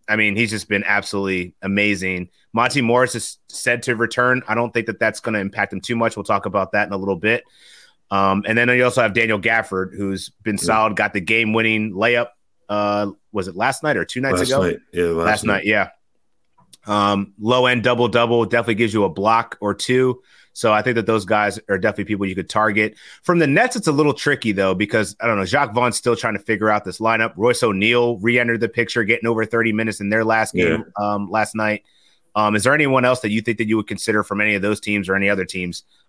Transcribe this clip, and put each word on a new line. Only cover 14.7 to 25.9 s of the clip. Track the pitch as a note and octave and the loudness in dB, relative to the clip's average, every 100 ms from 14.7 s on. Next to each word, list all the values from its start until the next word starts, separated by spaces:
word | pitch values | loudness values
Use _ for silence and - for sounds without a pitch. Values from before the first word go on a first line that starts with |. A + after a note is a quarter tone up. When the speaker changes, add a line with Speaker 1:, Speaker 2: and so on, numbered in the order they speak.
| D#2+ - | -4 -8
Speaker 2:
Yeah, | F2 E2+ | -4 -2
last | E2 E2+ | 0 0
Speaker 1:
Last | G#2 | 0
Speaker 2:
night. | A2 G2 | 0 0
Speaker 1:
night, | F#2 | 2
yeah. | G#2+ F#2 - _ _ _ _ _ _ _ - G#2 | 0 0 -6 _ _ _ _ _ _ _ -18 -2
Um, | G#2 G2+ G2+ G2 - | 2 2 2 -2 -6
low-end | G#2+ B2+ B2+ B2 | 0 2 4 2
double-double | B2 A#2+ A#2+ A#2+ A#2 A#2 G#2+ | 2 2 2 2 4 2 2
definitely | A#2 A#2 G#2+ | 2 0 0
gives | A#2 | 0
you | G#2+ | 2
a | G2 | 0
block | D#2+ G2+ A2+ A#2 - | 2 2 2 0 -4
or | G#2 | -4
two. | G2 - B2+ B2+ B2 _ _ _ | -4 0 2 2 -2 _ _ _
So | - A2+ | -2 2
I | G#2+ | 2
think | A2+ A#2 | 2 0
that | G#2 | 0
those | A2 F#2+ | 0 2
guys | G#2+ G#2 G2+ - | 0 0 -2 -4
are | G2 | -2
definitely | G#2+ G2+ G2 | 0 -2 -4
people | G2+ G2 | -4 -4
you | F#2 | -4
could | E2+ | -4
target. | A2 A2 G#2 G#2+ - - - | 0 0 0 -2 -4 -20 -8
From | - F3 | 0 2
the | D3 | 4
Nets, | D#3 B3 B3+ | 2 2 0
it's | E3 | 0
a | |
little | C#3+ D3+ | 2 2
tricky, | C3 D3 C3+ A2+ | 0 -2 0 0
though, | G2 F#2+ | 0 0
because, | F#2 G#2 A2+ G2 - | 0 0 0 -2 -2
I | A#2 | -2
don't | G#2 | 0
know, | F#2 | 0
Jacque | C3+ C#3 | 0 0
Vaughn's | A2 B2 | 0 0